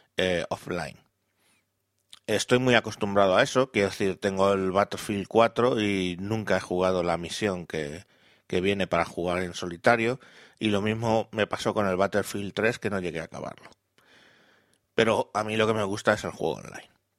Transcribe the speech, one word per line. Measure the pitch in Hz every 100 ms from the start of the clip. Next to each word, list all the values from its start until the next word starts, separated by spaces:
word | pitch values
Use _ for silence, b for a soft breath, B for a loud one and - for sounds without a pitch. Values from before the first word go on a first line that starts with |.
| b -
Eh, | 92 87 -
offline. | - - 87 78 - _ _ _ _ _ _ _ _ _ _ _ - -
Estoy | 104 - 123
muy | 131 117
acostumbrado | 110 - 104 101 98 95
a |
eso, | 143 127 135
quiero | 107 98
decir, | - 98 85
tengo | 101 95 98
el | 98 95
Battlefield | 92 101 - - 101 92
cuatro | 113 113 - 123 123
y | 104 98 90 87
nunca | 101 110 98 92
he |
jugado | - 90 92 92
la | 85 85
misión | 82 - 107 90 82
que, | 80 73 82 - b b b b
que | 92
viene | 95 98 92
para | 85 85
jugar | - 87 90
en | 90 87
solitario, | 90 85 117 117 113 131 B B B B
y | 110
lo | 101
mismo | 107 110 117 110 -
me | 110 101
pasó | - 117
con | 104 101
el | 92
Battlefield | 98 104 - 101 98
tres, | 101 110 120
que | 107
no | 98
llegué | 90 80
a | -
acabarlo. | - - - - _ _ _ b b b b b b b b _ -
Pero | 113 107 -
a | 104
mí | 107 110
lo | 110
que |
me | 107
gusta | 98 104 -
es | 104
el | 87
juego | - 80 52
online. | - - - _ _